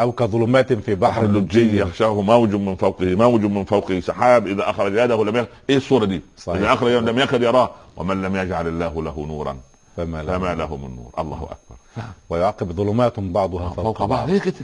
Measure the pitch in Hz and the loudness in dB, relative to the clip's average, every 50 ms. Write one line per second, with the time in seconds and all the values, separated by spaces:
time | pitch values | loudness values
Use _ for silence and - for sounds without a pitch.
0 | 117 123 120 - 123 107 98 113 117 113 127 131 127 127 131 107 98 - 104 90 | -2 0 0 0 -2 0 0 2 2 4 4 4 4 2 0 -2 0 -2 0 2
1 | 104 101 95 113 113 107 104 107 98 80 92 120 117 110 107 101 101 87 87 - | 2 2 2 2 2 2 2 2 2 2 4 4 4 4 4 2 0 0 0 0
2 | 113 110 107 104 98 98 117 120 117 107 98 104 101 98 95 90 104 95 - - | 0 2 2 2 2 4 4 6 4 4 2 0 -2 -2 -2 0 0 0 0 0
3 | 90 92 92 95 113 123 120 113 104 107 101 101 95 - 107 101 95 - 95 90 | 0 0 2 4 4 4 4 4 2 0 0 -2 -2 0 0 0 0 0 -2 -2
4 | 85 - 85 - 117 123 123 120 107 90 98 98 104 98 101 98 101 101 98 110 | -2 -4 -2 2 4 4 4 4 4 0 -2 -2 -2 -2 -2 -2 -2 0 2 2
5 | 123 123 117 107 107 104 107 123 117 104 - - - - 135 135 131 - 135 123 | 2 2 2 2 0 0 0 -2 -2 -4 -8 -8 -2 0 0 2 2 2 2 2
6 | 110 98 95 82 - - _ - - - 87 90 101 107 131 - 127 120 120 120 | 2 2 -2 -4 -6 -12 _ -12 -8 -4 -2 0 2 2 2 2 2 2 2 2
7 | 113 117 113 123 135 123 131 120 120 117 120 127 120 - - - - - - - | 2 0 0 0 0 0 0 0 2 2 4 4 2 2 -2 -10 -20 -18 -12 -8
8 | 80 90 95 95 95 92 95 95 92 90 92 85 85 85 82 82 85 85 78 80 | -4 -4 -2 -2 -2 -2 -2 -2 -2 -2 -4 -4 -4 -4 -4 -4 -4 -4 -4 -6
9 | 78 80 71 76 73 76 78 76 76 71 69 67 - _ _ _ _ _ - - | -6 -6 -6 -8 -8 -8 -8 -8 -8 -8 -8 -10 -14 _ _ _ _ _ -10 -10
10 | 85 82 82 78 78 92 92 90 92 90 85 80 80 76 78 69 69 65 64 62 | -8 -8 -8 -8 -6 -4 -4 -2 -2 -4 -4 -4 -6 -6 -8 -10 -12 -12 -14 -14
11 | 60 60 - - 80 76 71 69 71 - - - _ - - - _ _ - 117 | -16 -12 -8 -8 -8 -8 -8 -10 -10 -12 -14 -16 _ -20 -20 -20 _ _ -14 -12
12 | 113 110 95 - - - 85 85 87 107 104 - 110 87 85 85 101 104 104 120 | -12 -12 -14 -16 -10 -6 -2 0 0 0 -2 -2 -6 -6 -4 -2 -2 0 0 0
13 | 123 117 - - 98 95 87 104 95 92 87 87 90 90 85 90 90 110 107 - | 0 0 0 -4 -6 -4 -2 -2 -2 -2 -2 -6 -6 -6 -6 -4 -4 -4 -2 -2
14 | 101 98 131 127 127 139 190 202 - 185 - - | -2 -2 -2 -2 0 0 0 0 0 -2 -6 -6